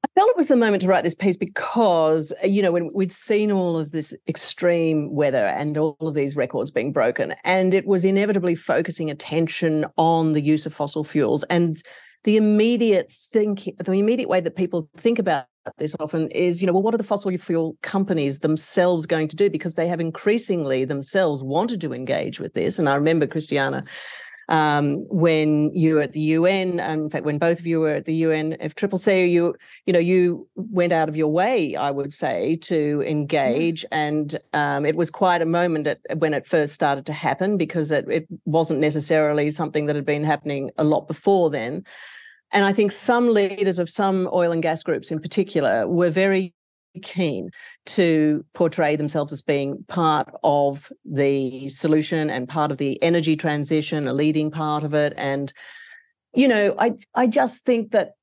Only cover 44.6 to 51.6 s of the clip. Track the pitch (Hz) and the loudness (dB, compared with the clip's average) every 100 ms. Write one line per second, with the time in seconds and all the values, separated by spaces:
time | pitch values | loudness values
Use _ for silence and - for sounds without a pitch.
44.6 | 165 160 - 147 - 156 160 - 185 165 | -2 -2 -2 -4 -4 -6 -2 -2 0 0
45.6 | 127 113 101 165 175 160 196 190 185 _ | 2 2 2 2 2 2 2 2 -2 _
46.6 | _ _ _ 180 - - 170 107 87 - | _ _ _ -18 -8 -2 -2 -2 -8 -14
47.6 | - - - - 170 160 151 151 - - | -20 -8 -2 2 4 4 2 0 -4 -2
48.6 | 170 170 151 151 147 151 147 147 - 143 | 0 2 0 0 -2 -2 -4 -6 -2 -2
49.6 | 139 139 - 180 160 151 - - 156 143 | -2 -8 -8 0 2 2 -2 -2 0 2
50.6 | 143 143 - - - 139 139 139 131 131 | 0 -2 -14 -20 -8 0 2 2 -2 -6